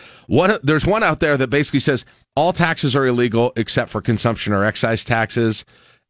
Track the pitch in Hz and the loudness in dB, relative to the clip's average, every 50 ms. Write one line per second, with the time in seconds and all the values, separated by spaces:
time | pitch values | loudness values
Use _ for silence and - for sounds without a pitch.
0 | - - - - - - 101 143 180 196 214 - - 143 156 147 - 170 202 226 | -20 -20 -20 -20 -6 0 2 2 4 2 2 0 0 0 0 2 2 0 0 2
1 | 214 170 156 - 170 151 143 127 131 117 135 147 147 - - 135 - 156 135 117 | 2 0 0 0 0 0 2 0 0 0 0 0 0 0 -2 0 0 0 0 0
2 | - - _ _ _ _ _ 135 156 180 180 - 170 165 160 - - 135 117 143 | -4 -8 _ _ _ _ _ 0 0 0 0 0 0 -2 -2 -2 -2 0 0 2
3 | 135 127 123 120 123 120 104 117 120 123 - 117 110 - - 131 113 - - 107 | 2 2 2 2 0 0 2 0 0 0 0 -4 -4 -2 -2 -4 -4 -4 -6 -4
4 | - - 113 104 - 117 110 - - 104 104 98 101 110 - - - 113 113 - | -2 -2 0 0 0 -2 -2 -2 -2 -2 0 0 0 0 -2 -2 -2 -2 -2 -4
5 | - - 120 113 110 - - 120 117 113 107 - - _ _ _ _ _ _ _ | -2 -2 -2 0 0 -2 -2 0 0 0 -2 -4 -8 _ _ _ _ _ _ _
6 | _ | _